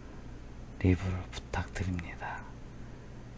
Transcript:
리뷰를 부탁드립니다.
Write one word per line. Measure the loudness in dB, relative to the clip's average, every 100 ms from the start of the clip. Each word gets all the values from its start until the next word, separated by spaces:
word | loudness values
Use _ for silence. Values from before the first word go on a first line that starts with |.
| -12 -10 -10 -10 -10 -10 -8 6
리뷰를 | 8 8 6 0 -2
부탁드립니다. | -6 -2 -2 0 0 0 0 -2 -4 -4 -4 -6 -8 -8 -8 -8 -10 -10 -10 -10